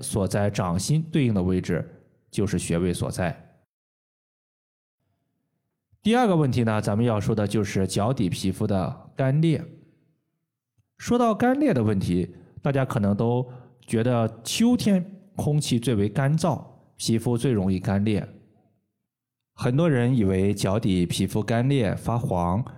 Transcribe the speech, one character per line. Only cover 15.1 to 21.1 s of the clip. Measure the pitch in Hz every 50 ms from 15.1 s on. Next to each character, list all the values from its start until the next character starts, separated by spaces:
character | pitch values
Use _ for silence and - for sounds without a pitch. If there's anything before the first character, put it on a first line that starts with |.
| - - - _ -
空 | - - 151 147 151
气 | - - 123 113
最 | 117 143 117
为 | 101 101 110
干 | 104 147 135 139 156 160
燥， | 190 165 120 - - - - - _ _ _
皮 | - - - 113 113
肤 | - 127 120
最 | 113 131 139
容 | 120 101 92 98
易 | 95 90
干 | - 104 98 101
裂。 | 101 110 104 90 - - - - - _ _ _ _ _ _ _ _ _ _ _ _ _ _ _ _ _ _ _ _ _
很 | _ - - 135 123
多 | 147 175 170
人 | 139 120 120 123 135
以 | 120 98
为 | 95 95 92 98 101 101
脚 | - - 98 98 113
底 | 110 104 92 90 87
皮 | 82